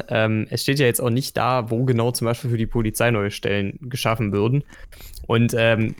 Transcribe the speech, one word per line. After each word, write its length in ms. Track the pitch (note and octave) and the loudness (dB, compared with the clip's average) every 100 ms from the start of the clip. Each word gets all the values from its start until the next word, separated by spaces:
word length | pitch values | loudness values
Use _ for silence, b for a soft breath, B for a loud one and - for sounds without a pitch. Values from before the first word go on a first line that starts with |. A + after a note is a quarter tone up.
| - | 0
ähm, 380 | A#2 A2 A2 G#2+ | 0 2 0 -2
es 140 | A#2 | -4
steht 160 | - C#3 | -2 2
ja 60 | B2 | 2
jetzt 160 | A#2 | 2
auch 80 | B2 | 0
nicht 280 | A#2+ - G#2+ | 0 -2 -2
da, 320 | A#2 B2+ A2 | 0 0 0
wo 160 | A#2 C3 | -2 2
genau 260 | A#2 A#2+ | 2 2
zum 140 | B2 A2+ | 0 -2
Beispiel 240 | A#2 B2 | -2 -2
für 80 | A#2 | -2
die 80 | A2+ | -2
Polizei 460 | A#2+ A2 - A#2 | 0 -2 2 2
neue 200 | A2 G2+ | 2 0
Stellen 460 | - G#2 G2+ G2 - | -4 -2 -2 -2 -6
geschaffen 500 | B2 B2 A2+ A2+ G#2 | -10 -4 -2 0 0
würden. 300 | G2+ A2+ C#3+ - B B B B B - | 0 2 0 -2 B B B B B 0
Und, 260 | A#2 A#2 A#2+ | 2 4 4
ähm, 380 | A2+ A2 A2 | 4 4 0